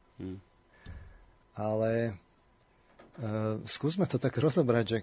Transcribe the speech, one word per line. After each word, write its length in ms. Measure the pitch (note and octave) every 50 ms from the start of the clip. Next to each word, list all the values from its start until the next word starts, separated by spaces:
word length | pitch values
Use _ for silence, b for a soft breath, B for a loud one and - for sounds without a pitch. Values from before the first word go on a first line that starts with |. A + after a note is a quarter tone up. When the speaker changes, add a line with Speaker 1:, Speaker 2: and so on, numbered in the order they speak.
| _ _ _ -
Speaker 1:
Hm. 200 | F#2+ F#2 F#2+ G2 - _ _ _ _ B B B B B B B B B B B B B B B _ _ -
Speaker 2:
Ale, 640 | - G#2 G#2+ G#2+ A2 A2 A2+ A2+ A#2 A#2 A#2 G2+ F2 - _ _ _ _ _ _ _ _ _ _ _ _ _ _ - - - -
ehm, 480 | - B2+ G#2+ G#2+ A2 A2 A2 A2 G#2+ G#2+
skúsme 480 | A2 - - - D3 E3 F#3+ F3+ -
to 80 | - C3
tak 160 | - C3 -
rozobrať, 500 | - B2+ D#3 - F#3+ D#3 B2 A#2 A#2 A2+
že 140 | G2+ A2+ A2+